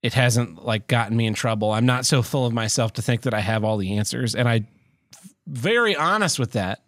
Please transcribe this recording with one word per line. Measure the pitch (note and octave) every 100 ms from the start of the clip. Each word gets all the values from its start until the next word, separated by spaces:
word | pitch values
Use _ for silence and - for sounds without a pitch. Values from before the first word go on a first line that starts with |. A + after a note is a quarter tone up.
it | B2
hasn't, | - B2 A#2 A#2 E2 -
like, | A2 -
gotten | A#2+ G#2 A#2
me | A2+
in |
trouble. | G#2 A#2+ A2 G#2+
I'm | G#2+ B2
not | B2+ B2+
so | C#3+
full | A#2 C#3+ B2
of |
myself | A#2 A2 - A2+
to | -
think | - A#2
that | C3
I | G#2+
have | G2+ A2
all | G#2+ G#2+
the | F#2+ G#2
answers. | G#2 A#2+ B2
And | G#2 A#2+
I | A2+ G#2+ _ _ _ _ - - _ -
very | C3+ C#3+ A#3 A#3 D#3+
honest | D#3+ G#3 F#3+ -
with | A#2+
that. | A#2 F#2 G2+